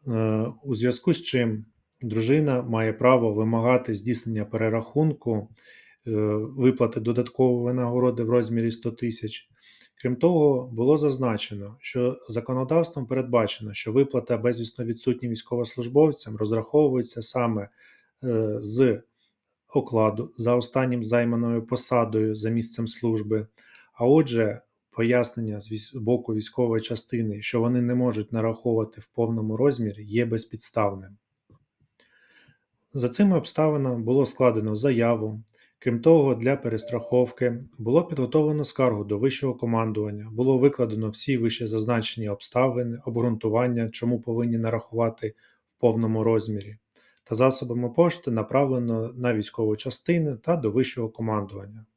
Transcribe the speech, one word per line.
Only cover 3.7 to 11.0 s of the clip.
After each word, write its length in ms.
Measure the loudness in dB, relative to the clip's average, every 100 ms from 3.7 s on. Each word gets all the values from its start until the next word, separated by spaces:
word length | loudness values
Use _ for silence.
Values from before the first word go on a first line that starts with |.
| 2 2
здійснення 500 | -6 -2 -4 -2 -4
перерахунку, 1040 | -4 -2 0 0 -2 0 0 0 -4 -4 -6 -18 -20 -20 _ _ -4
е, 40 | -2 0 -2
виплати 640 | -4 2 2 4 0 0
додаткової 640 | -2 -2 -2 2 2 2
винагороди 580 | -2 -2 -2 2 0 0
в 80 | 0
розмірі 400 | 2 2 0 -2
сто 200 | -2 -8
тисяч. 580 | -6 -6 -6 -10 -12 _ _ _ -20 -20 _
Крім 140 | -4 2
того, 540 | 4 6 4 2 -2
було 260 | 0 4
зазначено, 760 | 4